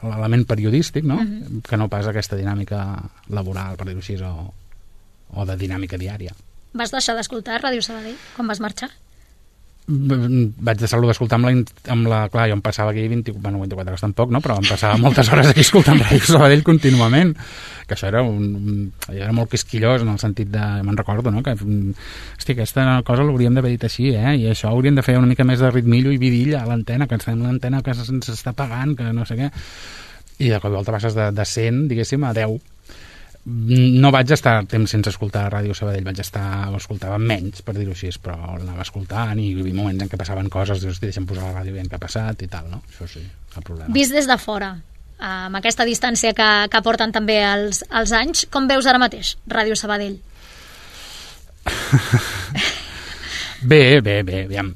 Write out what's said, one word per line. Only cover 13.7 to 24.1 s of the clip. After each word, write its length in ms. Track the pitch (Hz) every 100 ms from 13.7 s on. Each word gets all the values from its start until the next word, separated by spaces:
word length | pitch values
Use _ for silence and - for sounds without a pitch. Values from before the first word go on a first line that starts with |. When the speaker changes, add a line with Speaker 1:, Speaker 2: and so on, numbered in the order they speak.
| 95 92
Speaker 1:
hores 100 | 92
tampoc, 300 | 107 98 120 120
no? 60 |
Però 140 | 151 107
em 80 | 98
passava 300 | 101 107 104
moltes 300 | 123 127 117
hores 160 | 147 143
aquí 160 | 139
escoltant 380 | - 202 - 147
Ràdio 240 | 104 135 -
Sabadell 380 | 165 147 143 156
contínuament, 640 | 160 139 127 113 131 180 156 - - - - -
que 80 | -
això 140 | 98
era 100 | 107
un, 300 | 123 104 101 101
un, 220 | 101 104 98 - -
jo 140 | 98
era 80 | 101
molt 160 | 113 117
quisquillós 500 | 113 - 117 110 127
en 80 | 117
el 80 | 101
sentit 320 | 113 101 104
de... 140 | 104 104 101
Me'n 160 | 98 104
recordo, 320 | 107 104 120
no? 80 | 104 143
Que, 100 | 113
mm, 400 | 101 104 98 95 - - - -
«Hosti, 220 | - 123
aquesta 260 | 107 - 131 127 120
cosa 160 | 123
l'hauríem 320 | 143 131 120 127
d'haver 160 | 127 120
dit 100 | 113
així, 240 | - 127